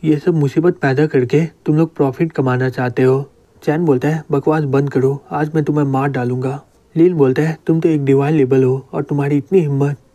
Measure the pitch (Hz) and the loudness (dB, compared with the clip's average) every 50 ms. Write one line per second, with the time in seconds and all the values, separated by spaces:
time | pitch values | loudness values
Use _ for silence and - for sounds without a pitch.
0 | 170 156 151 143 - 180 170 156 143 135 - 160 160 180 175 - - 135 131 139 | -2 0 0 0 0 0 0 0 0 0 0 0 0 0 0 0 0 0 2 2
1 | 156 151 - 135 123 117 139 151 165 160 - _ - - 151 156 165 160 - - | 0 2 2 0 0 2 0 0 0 -2 -6 _ -2 0 2 2 0 0 0 -2
2 | 143 135 123 - 170 160 - - 135 127 127 127 131 127 123 135 127 123 117 - | -2 -2 0 -2 -4 -4 -2 -2 -2 0 0 0 -2 -2 -4 -4 -4 -4 0 2
3 | 127 131 131 139 139 - _ _ _ _ _ _ - 156 147 165 180 156 135 127 | 2 2 2 0 -2 -6 _ _ _ _ _ _ -4 -2 -2 0 2 0 0 0
4 | - 147 160 160 - - 151 139 - 165 156 160 151 135 131 139 143 139 - 135 | 0 -2 -2 -4 -4 -4 -4 -2 0 0 0 0 0 0 0 0 0 0 0 0
5 | 127 135 139 139 - - 143 147 156 151 160 156 147 156 147 151 147 139 135 131 | 0 0 -2 -4 -8 -8 -6 -6 -4 -2 -2 -2 -2 0 0 0 0 0 0 0
6 | 139 143 131 127 123 123 127 127 127 131 135 143 - _ _ _ _ _ - 160 | -2 -2 -2 -4 -4 -4 -4 -4 -4 -6 -8 -8 -12 _ _ _ _ _ 0 2
7 | 165 185 180 156 139 131 131 143 151 160 156 - - - 160 165 160 170 156 147 | 2 2 4 4 2 2 2 2 0 -2 -2 -4 -2 -2 0 0 0 0 0 0
8 | 139 135 135 139 139 147 160 151 131 123 135 131 131 127 131 135 - _ - 151 | 0 2 2 2 2 2 2 2 2 2 2 2 2 2 0 -2 -6 _ -8 -8
9 | 143 - 151 143 139 143 147 143 135 - 190 185 160 143 139 139 143 143 143 - | -6 -4 -4 -2 -2 0 -2 -2 0 0 0 2 2 2 0 0 0 -2 -2 -6
10 | _ _ _ | _ _ _